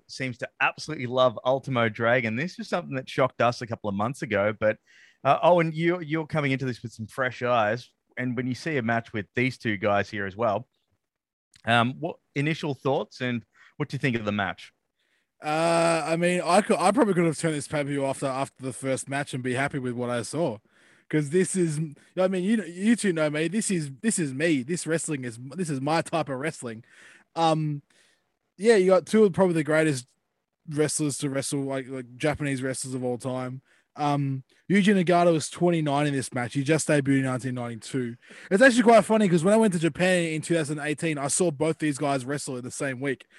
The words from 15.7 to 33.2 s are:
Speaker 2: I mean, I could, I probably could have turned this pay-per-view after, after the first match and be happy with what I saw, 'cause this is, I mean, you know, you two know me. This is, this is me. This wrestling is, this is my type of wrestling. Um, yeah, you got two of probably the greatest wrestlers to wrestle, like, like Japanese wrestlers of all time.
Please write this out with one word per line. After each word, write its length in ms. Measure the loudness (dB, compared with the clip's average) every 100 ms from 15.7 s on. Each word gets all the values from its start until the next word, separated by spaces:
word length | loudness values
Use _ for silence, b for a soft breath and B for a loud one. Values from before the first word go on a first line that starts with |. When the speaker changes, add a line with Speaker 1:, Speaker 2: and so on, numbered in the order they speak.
| 4 2 2 0
Speaker 2:
I 120 | 0
mean, 240 | 2 0
I 180 | 4 4
could, 140 | 4 4
I 140 | 4
probably 220 | 4 4
could 100 | 4
have 160 | 2 0
turned 160 | -2 -2
this 100 | -4
pay-per-view 400 | -4 -2 -2 -2
after, 200 | -2 -4
after 360 | -2 -6 -6
the 120 | -10
first 340 | -6 -4 -4 -4
match 260 | -6 -6
and 80 | -6
be 120 | -4
happy 260 | -2 -2 -2
with 140 | -6
what 160 | -4 -4
I 120 | -4
saw, 360 | -4 -4 -4 -4 _ b b b b
'cause 200 | -2 0
this 260 | 0 0 0
is, 240 | 0 -2 -6 -8 b 0
I 100 | 0
mean, 160 | 0
you 140 | 0 0
know, 80 | -2
you 320 | -2 2 2
two 160 | 2
know 160 | 2 0
me. 180 | 0 -2
This 240 | -2 -2
is, 180 | -2 -4 -4
this 180 | -2 0
is 140 | -2
me. 300 | -2 0 0
This 220 | 0 -6 -2
wrestling 380 | -4 -2 -6
is, 160 | -8 -10 -10 -8
this 140 | -6
is 100 | -4
my 220 | 0 0
type 260 | 0 -4 -4
of 120 | -6
wrestling. 440 | -8 -8 -10 -12 -16 b b b b 0
Um, 460 | 2 2 -2 -6 -10 _ _ _ _ _ _ -2
yeah, 180 | 4 6
you 120 | 6
got 180 | 4 4
two 180 | 4
of 80 | 6
probably 220 | 4 2
the 100 | 2
greatest 440 | 2 2 2 0 -6 _ _ _ _ _ -6
wrestlers 500 | -2 0 0 -4 -4
to 100 | -4
wrestle, 320 | -4 -4 -4
like, 260 | -4 -6 -8
like 300 | -12 -12 -4
Japanese 440 | -2 -2 -2 -4
wrestlers 320 | -4 -6 -8
of 120 | -6 -4
all 120 |
time. 440 | -4